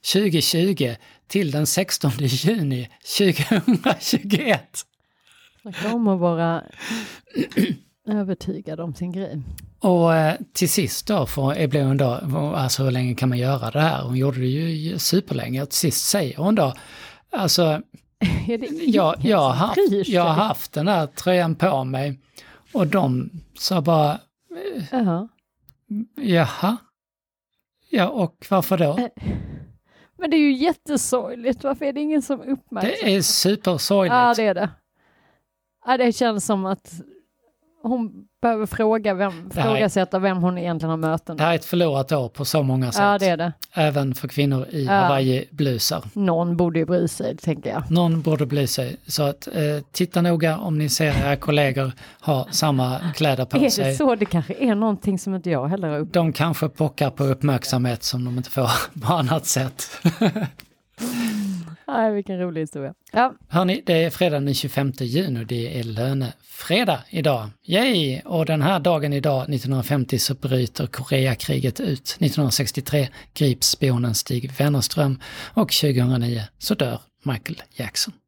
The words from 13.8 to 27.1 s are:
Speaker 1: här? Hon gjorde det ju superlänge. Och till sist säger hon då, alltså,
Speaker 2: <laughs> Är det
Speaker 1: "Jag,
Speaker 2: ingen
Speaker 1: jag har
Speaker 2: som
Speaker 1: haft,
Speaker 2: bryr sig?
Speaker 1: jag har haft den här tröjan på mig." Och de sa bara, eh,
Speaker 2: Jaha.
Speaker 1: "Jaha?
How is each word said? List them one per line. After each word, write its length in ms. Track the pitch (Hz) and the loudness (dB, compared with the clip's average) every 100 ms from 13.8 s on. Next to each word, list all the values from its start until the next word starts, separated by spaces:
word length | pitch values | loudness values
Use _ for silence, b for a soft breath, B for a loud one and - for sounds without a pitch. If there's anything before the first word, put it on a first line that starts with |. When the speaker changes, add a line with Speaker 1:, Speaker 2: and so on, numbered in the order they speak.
Speaker 1:
här? 220 | 160 135 | 2 0
Hon 140 | 123 127 | -2 0
gjorde 220 | 135 127 | 0 0
det 80 | 127 | -2
ju 520 | 139 165 156 160 180 | 0 -2 -4 -4 -4
superlänge. 640 | - 180 - 135 117 127 | 0 0 0 -6 -4 -4
Och 80 | 143 | -4
till 80 | - | 0
sist 280 | 156 - - | 0 0 0
säger 280 | 202 143 131 | 0 -2 -2
hon 180 | 170 214 | 2 4
då, 180 | 143 - B B B B B | 2 0 B B B B B
alltså, 500 | 247 185 - 165 151 - - _ _ | -2 0 4 4 2 -4 -20 _ _
Speaker 2:
<laughs> 240 | 190 - - | 0 0 -2
Är 100 | 233 | -4
det 100 | 247 311 330 | -4 -2 2
Speaker 1:
"Jag, 300 | 240 160 - | 4 4 2
Speaker 2:
ingen 100 | 139 | 2
Speaker 1:
jag 80 | 202 | 4
har 120 | 139 | 4
Speaker 2:
som 60 | 123 | 4
Speaker 1:
haft, 160 | 202 - | 2 4
Speaker 2:
bryr 280 | 392 196 | 4 2
sig? 100 | 196 | 2
Speaker 1:
jag 100 | 185 | 2
har 100 | 170 | 4
haft 400 | 160 214 - - | 2 2 -2 -6
den 140 | - 165 | -2 2
här 200 | 190 151 | 2 0
tröjan 480 | - - 180 170 160 | -2 2 2 2 2
på 280 | 165 139 | 2 0
mig." 360 | 131 131 143 135 B B B B B | -2 -4 -4 -6 B B B B B
Och 140 | 277 165 | 0 2
de 420 | 196 143 127 131 170 - - | 2 2 0 -4 -10 -18 -8
sa 220 | - 180 | -2 0
bara, 300 | 151 160 147 | 2 4 4
eh, 720 | 151 _ _ _ 339 392 277 151 | 0 _ _ _ -12 -8 -8 -4
Speaker 2:
Jaha. 360 | 262 208 170 226 _ _ _ _ _ _ 208 226 - | 0 0 0 -4 _ _ _ _ _ _ -8 -8 -6
Speaker 1:
"Jaha? 600 | 254 170 147 - 185 240 _ _ _ | 2 2 2 0 -2 -2 _ _ _